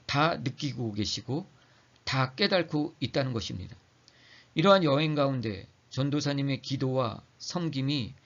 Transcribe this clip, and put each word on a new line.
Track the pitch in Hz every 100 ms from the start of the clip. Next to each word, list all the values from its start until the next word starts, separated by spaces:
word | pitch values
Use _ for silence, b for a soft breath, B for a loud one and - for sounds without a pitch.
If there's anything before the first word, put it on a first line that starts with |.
| -
다 | 143 156 165
느끼고 | 135 135 147 123 117
계시고 | 104 98 - 110 147 190 b b b b b
다 | - 131 127
깨닫고 | - 202 190 165 151 147 -
있다는 | 120 151 131
것입니다. | 113 - 107 92 - _ _ - b b b b 156
이러한 | 190 196
여행 | 156 139 156 147
가운데 | 139 131 113 92 - _ _
전도사님의 | - 143 147 143 139 139 131
기도와 | - 143 135 127 117 104 - _
섬김이 | - 175 165 135 135 147 101 -